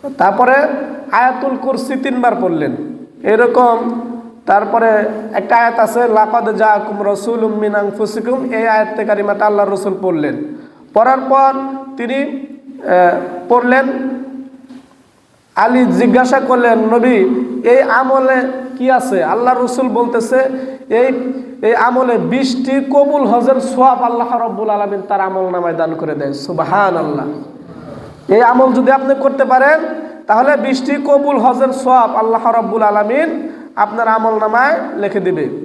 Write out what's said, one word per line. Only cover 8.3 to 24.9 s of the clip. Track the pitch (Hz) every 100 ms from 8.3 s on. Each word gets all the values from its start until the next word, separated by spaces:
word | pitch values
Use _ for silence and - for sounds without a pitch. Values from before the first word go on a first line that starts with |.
| 262 262
এই | 226 226
আয়াতে | 220 214 - 214
কারিমাটা | 208 202 202 214
আল্লাহ | 202 202
রসুল | 196 202 185
পড়লেন। | 185 165 147 120 - - - _ -
পড়ার | - 240 262 262
পর | 269 269 269 269 269 269 269
তিনি, | 233 269
আহ, | 285 269 - - - - - 180 175 175 - - -
পড়লেন, | 240 247 262 262 - 262 - - - - - - 254 _ _ _ _ _ _ _ -
আলী | 220 254 247
জিজ্ঞাসা | - 240 240 254 269
করলেন, | 269 254 240 226
"নবী, | 214 233 254 226 190 240 247 -
এই | 226 254
আমলে | - 226 262 269 262 262 254 254 - -
কি | 254
আছে?" | 254 254 190
আল্লাহ | 160 208 247 254
রসুল | 247 233 254
বলতেছে, | 226 240 233 226 262 262 254 - - -
"এই, | 220 262 254 254 - - -
এই | 214 233
আমলে | 226 254 254 226
বিশটি | 165 247 269 247 254 269 269
কবুল | 285 285 294 233
হজের | 240 247 262
সওয়াব | 233 254 262 247
আল্লাহ | 240 233 226 233
রাব্বুল | 233 196 214
আলামিন | 208 202